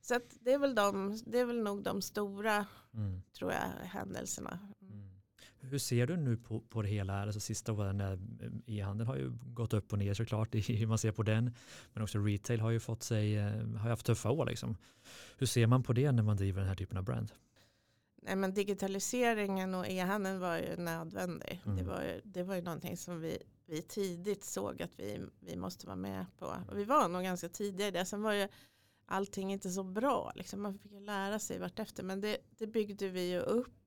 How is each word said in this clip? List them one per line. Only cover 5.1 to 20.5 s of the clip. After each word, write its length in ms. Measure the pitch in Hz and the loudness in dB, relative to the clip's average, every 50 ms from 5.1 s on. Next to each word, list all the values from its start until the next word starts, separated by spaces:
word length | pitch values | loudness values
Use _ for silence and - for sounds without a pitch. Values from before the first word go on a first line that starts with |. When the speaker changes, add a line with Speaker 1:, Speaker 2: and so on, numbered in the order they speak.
| - - - _ _ - - - _ _ - | -16 -20 -20 _ _ -20 -20 -20 _ _ -12
Speaker 2:
Hur 160 | 131 135 139 | -6 -4 -4
ser 280 | - - 127 120 123 | 0 2 4 4 4
du 100 | 131 170 | 4 2
nu 200 | 180 151 131 117 | 2 2 2 2
på, 240 | 113 - - 110 110 | 0 -2 -6 -6 -6
på 220 | - _ - 113 104 | -6 _ -4 -2 0
det 60 | 101 | 0
hela? 340 | 107 104 98 95 98 98 101 | 0 0 0 0 0 -2 -2
Alltså, 180 | 104 104 107 | -2 -4 -4
sista 320 | - - 113 - - - 110 | -4 -4 -6 -4 -2 -2 -2
åren 240 | 101 104 98 98 101 | 0 0 0 0 0
när, 140 | 98 98 95 | 0 -2 -2
eh, 640 | 92 92 - 113 113 - 117 - 113 117 - 110 | -4 -6 -10 -10 -10 -10 -8 -8 -8 -8 -6 -4
e-handeln 320 | 104 98 98 101 107 117 117 | -2 -2 -2 -2 -2 -2 -2
har 80 | 135 | -2
ju 140 | 135 135 131 120 117 123 | -2 -4 -4 -6 -8 -10
gått 280 | 123 120 117 117 - - | -12 -6 -4 -2 2 2
upp 200 | 110 - - - | 0 0 0 -2
och 60 | 101 | 0
ner 160 | 101 101 101 | 0 0 0
såklart 400 | - 113 - - 107 110 - - | 0 0 0 0 0 0 0 0
<laughs> 0 | |
i 60 | 110 | 0
hur 260 | 95 - 117 107 113 | 0 2 2 2 2
man 120 | 110 113 110 | 2 2 2
ser 140 | - 110 104 | 2 0 2
på 100 | - 110 | 2 2
den. 320 | 107 110 113 120 123 120 - - - - - - - _ | 4 4 4 2 0 -2 -6 -16 -18 -18 -18 -20 -10 _
Men 100 | 107 110 | -4 -4
också 160 | 101 - 104 | -2 0 2
retail 420 | 101 104 104 98 - - 120 113 | 2 4 2 2 0 0 0 2
har 100 | 110 113 | 2 2
ju 100 | 113 113 | 2 0
fått 220 | - - 113 113 - | 0 -2 -6 -4 -2
sig, 340 | - 117 107 107 107 107 | 0 2 2 4 4 4
eh, 160 | 104 104 104 104 | 2 2 0 0
har 320 | 110 113 113 110 110 104 | -2 -2 -4 -4 -2 0
ju 60 | 117 | 0
haft 160 | 117 110 - | 0 0 4
tuffa 240 | - 117 - - 107 | 2 2 4 4 0
år, 160 | 123 160 143 | 2 2 2
liksom. 300 | - - - - - - - - - - _ _ - - - - - - - | 0 0 -2 -2 -4 -4 -4 -8 -20 -20 _ _ -20 -18 -18 -18 -20 -4 0
Hur 80 | 135 | 0
ser 200 | 123 - 123 117 | 2 6 6 8
man 160 | 113 123 131 123 | 8 8 6 6
på 100 | - 123 | 4 4
det 200 | 113 135 147 131 | 4 4 6 6
när 100 | 117 107 | 6 6
man 140 | 104 107 | 4 4
driver 240 | 98 98 98 92 95 | 4 2 2 2 2
den 80 | 98 95 | 0 0
här 80 | 95 | 0
typen 220 | - 98 - - 95 | -2 -4 -4 -4 -4
av 60 | 95 | -2
brand? 280 | 95 123 117 104 110 - - _ _ _ _ _ _ _ _ _ _ _ _ _ _ _ - - | -2 -2 -2 -2 -6 -8 -14 _ _ _ _ _ _ _ _ _ _ _ _ _ _ _ -16 -6
Speaker 1:
Nej, 140 | - 190 | -2 0
men 180 | 190 196 190 190 | 0 0 0 2
digitaliseringen 1200 | 208 202 208 202 190 196 190 196 196 190 - - 247 247 233 233 214 208 196 196 190 190 190 185 | 0 0 0 0 0 0 0 0 -2 -2 0 2 4 4 4 4 4 2 0 0 0 0 0 0
och 120 | 185 180 - | -2 -2 -2
e-handeln 520 | 185 185 185 180 196 214 196 190 190 185 | 0 0 2 2 2 2 2 0 0 0
var 160 | 180 180 | 0 0